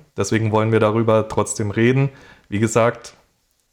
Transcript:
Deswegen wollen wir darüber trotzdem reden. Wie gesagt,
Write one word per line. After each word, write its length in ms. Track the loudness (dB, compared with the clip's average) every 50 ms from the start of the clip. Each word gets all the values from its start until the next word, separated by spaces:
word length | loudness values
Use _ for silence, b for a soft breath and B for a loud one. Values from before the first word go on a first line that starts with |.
| -16 _ _
Deswegen 360 | -6 -4 0 0 0 0 0
wollen 180 | 0 0 0 2
wir 80 | 2 2
darüber 480 | 2 2 0 0 0 2 2 0 0 -2
trotzdem 420 | -2 -4 -4 -4 -4 -6 -6 -4
reden. 400 | -2 2 2 2 2 2 0 -2 B B B B B B B B
Wie 120 | -4 -2
gesagt, 540 | -2 0 0 2 0 0 0 -4 -10 -20 -20 _ _ _ _ _ _ _ _ _ _ _